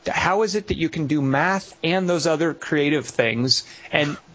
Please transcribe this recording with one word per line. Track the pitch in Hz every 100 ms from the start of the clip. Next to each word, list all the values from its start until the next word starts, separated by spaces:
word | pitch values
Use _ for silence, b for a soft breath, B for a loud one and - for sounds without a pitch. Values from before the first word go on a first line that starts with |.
| -
How | - 160 190
is | 220
it | 202 202
that | 147
you | 160
can | 165 147
do | 147
math | 135 135 170 190 - -
and | 165 185 180
those | 175 156
other | 156 165
creative | 139 - 151 143 151 120
things? | - 117 113 127 - - B B
And | 156 147 147 -